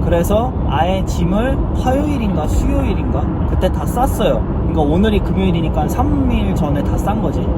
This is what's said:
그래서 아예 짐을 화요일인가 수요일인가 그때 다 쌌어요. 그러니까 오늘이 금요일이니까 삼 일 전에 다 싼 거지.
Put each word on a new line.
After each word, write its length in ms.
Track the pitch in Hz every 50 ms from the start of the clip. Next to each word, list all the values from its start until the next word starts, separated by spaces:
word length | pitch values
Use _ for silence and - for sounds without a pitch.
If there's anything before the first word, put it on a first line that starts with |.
| 170
그래서 480 | 175 175 170 170 175 202 214 233 254 - - - -
아예 360 | - 143 160 180 190 190 180
짐을 520 | - - - 180 165 185 208 233 262 277 - - - -
화요일인가 680 | - - 254 262 277 294 302 294 262 226 208 185 151 151 151
수요일인가 760 | - - - - - - - - - - - - - - - - - - - -
그때 220 | - - - 185
다 140 | - - 233
쌌어요. 560 | 208 - 240 254 269 - - 220 170 131 110 - - - - - -
그러니까 120 | - 160
오늘이 380 | 151 143 151 180 202 220 208 196
금요일이니까 680 | - - 175 180 190 190 170 170 165 156 - 156 151 151
삼 420 | - - 254 285 143 139 135 247
일 220 | 240 220 208 196 185
전에 280 | 165 160 147 143 - -
다 140 | - - -
싼 240 | - 196 208 220
거지. 260 | - 165 156 156 180 - -